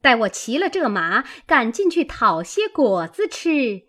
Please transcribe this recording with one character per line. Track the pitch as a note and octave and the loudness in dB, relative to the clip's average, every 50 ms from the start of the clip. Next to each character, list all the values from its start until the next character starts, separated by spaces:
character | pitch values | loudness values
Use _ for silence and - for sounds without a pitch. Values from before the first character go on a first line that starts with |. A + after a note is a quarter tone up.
待 | - C#4 B3 A3+ | 4 4 4 4
我 | A3 G3 | 2 -2
骑 | - - - - A#3 D4 | -4 -8 -8 -4 -2 -2
了 | F#4+ F#4 | -2 -2
这 | - F#4+ E4 A#3+ | -2 -2 -2 -2
马， | G#3 F#3+ E3 E3+ F#3 A3 C4+ - - - _ - | 0 -2 -2 0 0 -2 -2 -4 -14 -20 _ 0
赶 | E4 C#4 A#3+ A3 | 2 2 2 0
进 | A#3 - G4+ F4+ | -2 0 0 0
去 | E4 E4+ D#4 | 2 0 -2
讨 | - - - A#3 G#3+ E3+ D#3+ F3 | -2 -2 0 2 2 2 2 -4
些 | - - - G#4+ G#4+ | -4 -2 -2 -2 -2
果 | - - C#4+ G#3+ G3 F3+ E3 E3 | 0 2 2 2 2 0 -2 -4
子 | - - G#4 - | -4 -4 -4 -4
吃 | - - - E4+ D#4+ D4 C4 A3+ G3+ F#3+ _ | -4 -4 -2 0 0 2 0 0 -2 -6 _